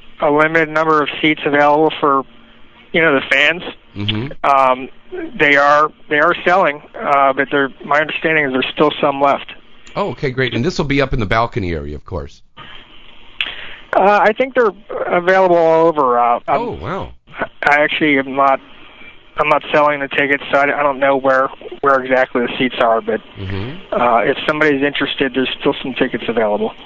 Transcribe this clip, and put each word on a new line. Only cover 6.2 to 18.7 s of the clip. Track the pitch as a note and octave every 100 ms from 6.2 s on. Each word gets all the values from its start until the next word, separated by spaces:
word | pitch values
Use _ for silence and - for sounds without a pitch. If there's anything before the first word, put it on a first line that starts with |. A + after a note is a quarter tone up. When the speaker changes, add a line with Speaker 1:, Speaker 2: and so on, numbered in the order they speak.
| E3 E3+
Speaker 1:
selling, | F3+ F#3 E3 D3 - -
uh, | D3+ C#3 C#3
but | C3+ C3+
there, | C#3+ C3+ - D#3
my | F#3+
understanding | G#3 - E3 D#3+ C#3
is |
there's | B2+ B2
still | - D3+ -
some | D3 C#3
left. | C#3 B2+ - - - - - -
Speaker 2:
Oh, | G3
okay, | A#2+ C#3
great. | B2+ B2+
And | A2+ D3+
this | -
will | D3
be | C#3
up | C3+
in | C3
the | G2
balcony | A2+ A#2 A#2 F2
area, | D#2+ D2 D2
of |
course. | - E2+ C#2+ - - - - - - - - - - - - - - - - -
Speaker 1:
Uh, | F#3+ G#3
I | F#3+
think | A3 C4 B3+
they're | A3 - - - -
available | F3+ F3 F#3 F#3+ E3+
all | E3 D#3+ E3
over. | D3+ B2+ A#2+
Uh, | A#2+ A#2+ -
I'm | G#3+
Speaker 2:
Oh, | A#3+
wow. | C3+ F#2+ F#3 G#2 - _ - - -
Speaker 1:
I | D3+ D3
actually | D3+ - D#3 C#3
am | C3+ C3+
not, | C3+ C3+ -